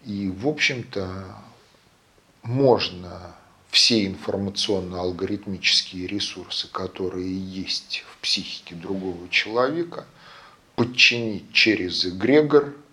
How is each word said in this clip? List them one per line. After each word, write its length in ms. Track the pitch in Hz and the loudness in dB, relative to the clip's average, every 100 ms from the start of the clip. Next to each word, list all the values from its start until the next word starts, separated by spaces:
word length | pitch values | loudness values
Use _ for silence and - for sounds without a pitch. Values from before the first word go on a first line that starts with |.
И, 260 | 117 101 98 | -8 -4 -4
в 200 | 92 127 | -2 -2
общем-то, 840 | 151 - 131 113 - 92 95 95 104 104 - _ _ _ _ _ _ _ _ | 2 0 0 -6 -6 -6 -6 -10 -14 -20 -20 _ _ _ _ _ _ _ _
можно 920 | 117 123 135 110 - 90 90 82 87 85 - _ _ | -4 2 6 6 4 -6 -12 -14 -16 -20 -20 _ _
все 380 | - - 117 98 | 2 4 4 2
информационно-алгоритмические 2000 | 95 - 98 98 95 - 98 92 90 92 90 95 101 104 95 - - - 92 90 | -2 -4 -2 -2 -2 0 0 -2 -4 -4 -2 -4 -4 -6 -4 2 2 0 -8 -6
ресурсы, 600 | 101 - - 87 - - | -4 -6 -8 -10 -8 -8
которые 680 | - 95 - 95 90 92 92 | -6 -8 -4 -6 -4 -4 -4
есть 640 | 95 95 90 - - - - | -6 -8 -6 -6 -6 -10 -10
в 60 | - | -10
психике 540 | - - 92 - - 85 | -2 -2 -2 -12 -14 -14
другого 540 | 90 95 92 87 90 | -6 -4 -4 -8 -2
человека, 760 | - - 113 127 160 170 - - - - - - _ _ - | -2 0 2 2 0 -4 -8 -14 -20 -20 -20 -20 _ _ 0
подчинить 760 | 120 127 - 120 117 101 - | 0 4 4 4 -2 -4 -2
через 520 | - 113 101 90 82 92 | 2 4 4 2 -2 -2
эгрегор 680 | 92 110 147 151 147 143 - - | 0 6 6 8 6 4 -6 -20